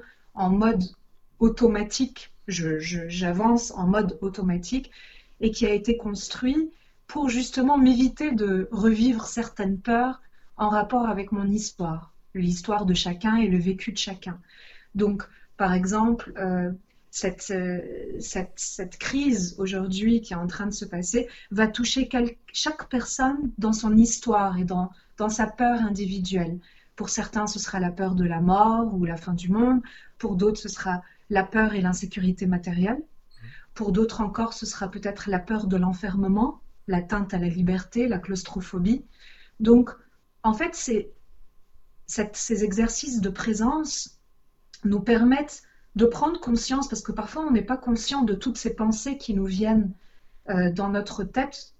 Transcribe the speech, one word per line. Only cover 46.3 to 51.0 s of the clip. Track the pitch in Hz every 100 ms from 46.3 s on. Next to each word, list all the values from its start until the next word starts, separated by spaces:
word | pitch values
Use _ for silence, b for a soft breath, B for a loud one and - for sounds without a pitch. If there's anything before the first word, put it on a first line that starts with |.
| 339
conscience, | 247 226 - 269 262
parce | 214
que | -
parfois | 208 214 311
on | 311
n'est | 226
pas | 190 262
conscient | - 233 - 277
de | 233
toutes | 196 254 233
ces | 233
pensées | 233 220 220 277 277
qui | -
nous | 196 190
viennent, | 190 214 220 196 196 b b b b -
euh, | 185 180
dans | 175 202
notre | 202